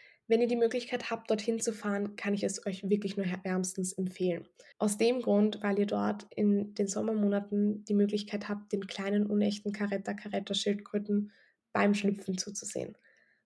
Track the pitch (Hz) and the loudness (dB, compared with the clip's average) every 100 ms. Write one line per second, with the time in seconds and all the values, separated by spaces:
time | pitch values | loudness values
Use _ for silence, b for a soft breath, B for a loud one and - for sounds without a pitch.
0 | B B - 226 240 240 233 247 240 247 | B B 0 2 4 4 2 0 -4 -4
1 | - 226 - 214 - 226 226 208 208 202 | -4 -4 0 0 0 -2 -2 -4 -2 0
2 | 202 - 202 202 202 196 202 185 190 208 | -2 -4 -2 0 0 -2 -6 -4 2 2
3 | 202 196 185 185 190 185 185 - 185 - | 0 -2 -2 -2 -2 -2 -2 -4 -6 -4
4 | 185 - 180 170 - _ B B 208 208 | -6 -2 -2 -2 -6 _ B B 0 2
5 | 226 254 214 202 214 208 208 202 202 208 | 2 2 2 4 4 2 0 0 0 0
6 | 208 208 - - 208 202 208 - 196 208 | -2 -2 -6 0 2 2 0 -2 -2 0
7 | 220 220 202 202 202 208 208 208 - 202 | -2 2 2 2 0 2 2 0 2 4
8 | 202 208 - 208 208 208 - 202 190 - | 4 2 -4 -6 -4 -6 -4 -4 -4 -6
9 | 196 208 208 208 208 208 208 208 202 196 | 0 2 2 2 2 0 -4 -2 -2 -2
10 | 196 202 208 196 196 196 208 202 - 208 | -4 -6 -4 -4 -2 -2 0 -2 -2 -4
11 | 208 208 208 B B B _ 208 202 202 | 0 0 0 B B B _ 2 4 4
12 | 202 202 - 185 - - - - - - | 2 0 -2 -6 -6 -8 -8 -6 -8 -10
13 | b b b b | b b b b